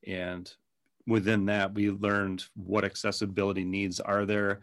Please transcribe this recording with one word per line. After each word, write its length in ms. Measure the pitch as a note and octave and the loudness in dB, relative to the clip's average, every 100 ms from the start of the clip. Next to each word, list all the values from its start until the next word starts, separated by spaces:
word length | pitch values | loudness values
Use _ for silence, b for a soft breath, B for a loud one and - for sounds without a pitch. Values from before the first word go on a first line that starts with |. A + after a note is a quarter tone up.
| - | -8
And 460 | G2 F2+ F2+ F2+ - _ _ _ _ - | -6 -6 -6 -10 -18 _ _ _ _ 2
within 400 | A2+ G2 A2 G2 | 2 4 2 4
that, 280 | G#2 G2 | 2 0
we 160 | G2+ G#2 | 2 0
learned 560 | G2 G#2 G2+ G2 F#2+ - - | 2 0 2 0 -4 -8 -12
what 300 | F#2 G#2 G2 | -2 0 0
accessibility 760 | - G#2 G2+ G#2 F#2+ G2+ F#2+ | 0 -4 -2 -4 0 0 0
needs 360 | F#2 F#2+ G2 F2 | -2 -2 -2 -4
are 260 | - G2+ G2+ | -2 0 2
there. 360 | G#2 G2+ G2+ | 2 2 0